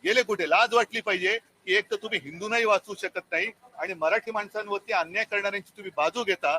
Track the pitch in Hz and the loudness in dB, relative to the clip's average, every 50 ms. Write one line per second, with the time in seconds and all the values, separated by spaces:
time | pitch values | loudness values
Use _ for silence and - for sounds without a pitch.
0 | _ 165 220 254 240 - 214 190 175 151 156 185 226 247 214 233 233 - 214 226 | _ 2 4 4 4 2 0 -2 2 2 4 4 4 6 4 4 2 2 -2 -6
1 | 208 214 196 185 180 185 214 226 _ _ _ _ _ 185 185 208 202 _ 220 202 | -2 -2 -2 0 2 0 0 0 _ _ _ _ _ 0 0 0 2 _ -6 -6
2 | - 214 214 190 127 139 151 175 196 214 220 233 233 220 208 190 - - 202 185 | -6 -4 -6 -6 -6 -6 -12 -10 -6 -2 0 0 4 4 4 2 2 -4 -14 -8
3 | - - _ - 175 _ - 165 185 220 214 _ _ - _ - 156 180 190 170 | -8 -8 _ -8 -10 _ -4 -2 -2 -4 -6 _ _ -20 _ -8 -8 -8 -6 -2
4 | 156 160 185 226 220 226 220 214 208 196 _ 214 214 208 202 196 - - 220 185 | 0 2 2 0 -2 -2 -6 -6 -6 -4 _ -8 -6 -4 -6 -6 -4 -2 -2 -2
5 | 165 160 175 208 220 - - 202 202 202 196 202 190 - _ - 202 190 170 - | -2 -2 -2 -4 -4 -2 -2 -2 -2 -2 -4 -4 -8 -10 _ -14 -14 -10 -2 0
6 | 147 160 170 247 240 196 190 175 - 143 147 | 0 0 0 -2 0 0 0 0 2 0 0